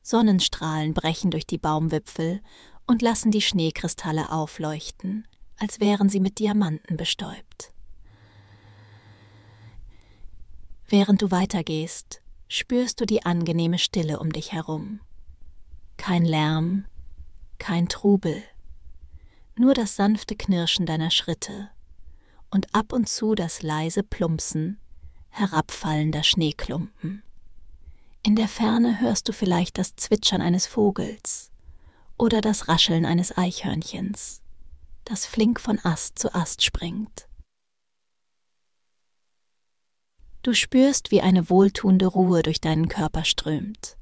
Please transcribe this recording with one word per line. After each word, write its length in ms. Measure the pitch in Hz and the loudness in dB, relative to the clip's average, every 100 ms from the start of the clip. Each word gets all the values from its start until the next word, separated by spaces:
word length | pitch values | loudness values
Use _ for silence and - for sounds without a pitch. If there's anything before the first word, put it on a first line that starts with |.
Sonnenstrahlen 920 | - 226 220 190 - - 160 156 151 | 2 4 6 4 2 -2 -4 -2 -2
brechen 360 | 160 160 160 180 | 0 -2 0 -2
durch 160 | 156 - | -2 -4
die 120 | 160 | -4
Baumwipfel 800 | 160 156 160 156 - - 160 190 - - - - - | 0 0 0 -2 -4 -4 -4 -4 -8 -20 -20 -18 0
und 140 | 233 | 2
lassen 280 | 233 220 220 | 4 2 2
die 120 | 214 | 2
Schneekristalle 880 | - 185 160 - 165 - 170 156 156 | 2 0 0 -2 -4 -4 -2 -2 -2
aufleuchten, 960 | 160 151 - 156 156 - - 190 214 220 _ - - | -4 -4 -4 -6 -6 -10 -10 -8 -8 -10 _ -20 -8
als 200 | 214 - | -6 0
wären 300 | 208 202 196 | 2 4 4
sie 120 | 196 | 4
mit 180 | 190 - | 0 0
Diamanten 580 | 214 208 185 156 - 160 | 0 2 0 -2 -4 -4
bestäubt. 760 | 165 - 175 - - - - - - - - - - - - - - - - - - - - - - - - - - - - - - - - - - - - | -4 -4 -6 -12 -18 -18 -18 -18 -18 -18 -20 -20 -20 -20 -20 -20 -20 -20 -20 -20 -20 -20 -20 -20 -20 -20 -20 -20 -20 -20 -20 -18 -16 -16 -16 -16 -16 -16 2
Während 320 | 208 196 202 | 4 6 4
du 100 | 202 | 4
weitergehst, 920 | 180 190 190 160 156 160 - - - - - - | 2 2 -2 -2 -4 -4 -8 -12 -18 -20 -20 -10
spürst 520 | - - 247 247 - | -8 0 0 0 -2
du 40 | |
die 220 | 214 208 170 | 0 0 2
angenehme 520 | 170 170 170 165 175 | 0 0 2 2 0
Stille 400 | - - 156 151 | 0 -2 -2 -2
um 140 | 156 | -4
dich 200 | 156 156 | -4 -6
herum. 480 | 170 160 156 202 208 - - - - - - - - - - | -8 -6 -8 -8 -12 -14 -18 -18 -16 -18 -16 -18 -18 -18 -12
Kein 260 | - 175 | -2 2
Lärm, 640 | 165 156 151 160 165 196 196 - - - - - - - | 2 2 2 0 0 -2 -4 -14 -14 -14 -16 -16 -18 -14
kein 320 | - 170 175 | -4 0 0
Trubel, 520 | - 202 196 165 151 - - - - - - - - - - - | 2 4 4 4 -4 -10 -18 -16 -16 -16 -18 -18 -20 -20 -20 -18
nur 200 | - 247 | 2 4
das 220 | 269 208 - | 6 2 2
sanfte 380 | 202 214 - | 4 2 -2
Knirschen 520 | 208 - 180 170 - 165 | -8 0 2 2 0 0
deiner 240 | 160 160 | 0 0
Schritte 580 | - - 160 - - 202 - - - - - _ - - | 0 0 -4 -6 -10 -14 -16 -20 -18 -16 -18 _ -20 0
und 240 | 196 - | 0 2
ab 200 | 208 214 | 0 0
und 120 | 254 214 | -2 -2
zu 280 | - 214 | 0 0
das 280 | 214 170 - | 0 -2 -4
leise 400 | 156 156 160 202 | -4 -2 -2 -2
Plumpsen 800 | 196 - 170 160 - 156 160 208 - - - - - | -4 -2 -2 0 -2 -2 -2 -6 -12 -18 -18 -20 -20
herabfallender 920 | - 202 156 - - 165 151 151 151 | -4 0 0 -2 -4 -2 0 0 0
Schneeklumpen. 1000 | 156 - 156 - - 147 - - 156 202 - - - - - - - - - - | 0 2 0 -2 -6 -6 -6 -8 -10 -10 -14 -20 -18 -18 -18 -18 -20 -20 -20 -4
In 120 | - | 2
der 140 | 214 220 | 4 2
Ferne 500 | - 220 226 233 208 | 0 2 4 4 4
hörst 300 | 233 196 - | 2 0 -2
du 60 | |
vielleicht 420 | 214 185 180 180 - | -2 2 2 0 -2
das 180 | 185 | -4
Zwitschern 460 | - - 214 - 190 | -2 0 2 2 0
eines 260 | - 180 - | 2 2 0
Vogels 840 | - 208 196 - 214 - - - - - - - - - - | 2 2 2 -6 -6 -8 -8 -10 -20 -20 -20 -20 -20 -20 0
oder 220 | 233 220 | 2 4
das 280 | 214 208 - | 2 0 2
Rascheln 380 | 165 - 165 170 | 2 4 2 4
eines 300 | 170 180 - | 2 2 0
Eichhörnchens, 1040 | 180 - - - 165 180 190 208 - - - - - - - - | -2 -2 -4 -4 -4 -6 -6 -6 -8 -12 -18 -18 -18 -18 -18 -18
das 200 | - 220 | -8 -6
flink 360 | - - 214 233 | -4 2 2 2
von 180 | - 208 | 0 -2
Ast 340 | 180 160 - - | 0 -2 -4 -4
zu 160 | - | -2
Ast 280 | - 165 - | -2 -2 0
springt. 680 | - - 170 175 214 - - - - _ _ _ _ _ _ _ _ _ _ _ _ _ _ _ _ _ _ _ _ _ _ _ _ _ _ _ - - | -2 0 -4 -6 -8 -12 -20 -20 -20 _ _ _ _ _ _ _ _ _ _ _ _ _ _ _ _ _ _ _ _ _ _ _ _ _ _ _ -18 -6
Du 100 | - | 0
spürst, 580 | 226 - 254 269 277 - | 0 2 4 6 4 2
wie 120 | 202 | 4
eine 260 | 185 185 170 | 6 4 6
wohltuende 580 | 180 196 - 202 185 185 | 6 6 4 4 4 4
Ruhe 360 | 185 185 175 | 4 4 4
durch 180 | 160 156 | 2 0
deinen 280 | 160 156 170 | 0 0 0
Körper 360 | - 156 160 | 0 -2 -2
strömt. 720 | 160 - - 156 202 214 - - | -2 -2 -2 -4 -4 -10 -14 -16